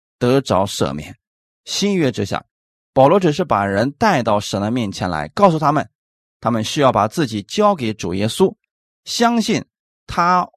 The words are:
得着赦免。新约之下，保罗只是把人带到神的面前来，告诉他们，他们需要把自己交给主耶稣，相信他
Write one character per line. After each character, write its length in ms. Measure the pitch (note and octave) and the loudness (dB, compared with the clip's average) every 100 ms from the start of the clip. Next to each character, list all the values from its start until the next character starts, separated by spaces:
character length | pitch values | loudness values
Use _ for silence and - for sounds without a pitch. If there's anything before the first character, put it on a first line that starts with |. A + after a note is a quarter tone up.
| _ _ | _ _
得 220 | B2 C3+ | 2 2
着 240 | C3+ F#2 | 2 0
赦 280 | G2+ - D#2 | 0 -2 -4
免。 240 | D2 D#2 - _ _ _ _ | -4 -12 -18 _ _ _ _
新 300 | - - G3+ | -10 -4 -2
约 160 | F#3+ C#3 | 0 0
之 140 | G#2+ | -2
下， 200 | G2 - - _ _ _ _ | -4 -6 -10 _ _ _ _
保 140 | - C3+ | 4 4
罗 140 | G3 | 4
只 120 | F3+ | 2
是 120 | D3 | 0
把 220 | F#3 G#2+ G2+ | 0 0 2
人 260 | G2 C3 | 0 -2
带 300 | - A3 D#3 | 0 0 2
到 180 | A2 G#2 | 0 -2
神 220 | - G2+ | -2 -4
的 80 | G#2 | -2
面 200 | B2+ G#2+ | -4 -6
前 180 | F#2 F#2 | -6 -6
来， 200 | D#2 D2+ | -4 -6
告 240 | - G3+ | 2 2
诉 60 | D#3+ | 4
他 120 | D3 | 0
们， 180 | D3 - _ _ _ _ _ | -2 -4 _ _ _ _ _
他 100 | A#2 | -4
们 140 | A#2 | -2
需 160 | A2 D3+ | -2 2
要 100 | C3+ | 2
把 160 | A2 G#2+ | 4 0
自 220 | - C3+ | -2 -4
己 140 | G#2+ | -4
交 340 | - - G#3 F#3 | -6 0 0 0
给 180 | A2+ | -4
主 180 | G#2+ F2+ | -6 -6
耶 140 | F#2 G#2+ | -4 -2
稣， 260 | - F#3+ - _ _ _ _ | 2 0 0 _ _ _ _
相 360 | - - A#3 A#3 | -10 -2 0 0
信 240 | G#3+ D#3+ - _ _ _ - | 0 -2 -6 _ _ _ -8
他 400 | - F3 F3+ - | -2 2 2 -2